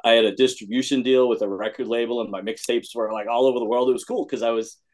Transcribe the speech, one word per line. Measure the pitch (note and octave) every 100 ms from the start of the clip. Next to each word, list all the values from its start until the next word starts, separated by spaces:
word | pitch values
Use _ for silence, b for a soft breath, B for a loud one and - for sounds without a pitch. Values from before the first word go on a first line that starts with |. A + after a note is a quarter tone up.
| A#2
I |
had | A#2 A2
a | G2
distribution | C3 - G2+ B2 C3+ C3+
deal | B2 B2+ B2+
with | A2
a | G#2
record | G2 G#2+ - A2+
label, | A#2 A#2 A#2+
and | A2+
my | F#2+
mixtapes | G2+ A2 - A#2+ A#2 A#2
were, | A2
like, | A2 G#2+
all | A#2+ C3
over | B2
the | C3
world. | A#2+ B2+
It |
was | B2 -
cool | A#3+ D3+
'cause | A#2+
I | A#2
was, | A2+ A2 - _